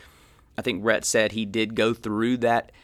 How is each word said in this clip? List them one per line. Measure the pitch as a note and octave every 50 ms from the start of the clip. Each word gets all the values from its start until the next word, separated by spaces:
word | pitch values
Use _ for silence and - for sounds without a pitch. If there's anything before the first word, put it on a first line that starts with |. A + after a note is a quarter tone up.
| - - - - - _ _ _ _ _ _ -
I |
think | - B2+ G#2+ F2+ G#2
Rhett | A2+ G#2+ - -
said | - - A#2 A2 G#2
he | G#2 A2+ A2
did | G2+ G2 A2+ A2 G#2+ A2+
go | A2 A2 A2+ A#2
through | - - A2 G#2 G#2+ A2+ A#2+ B2+ B2
that | A#2 A#2 A#2 A#2 - - - -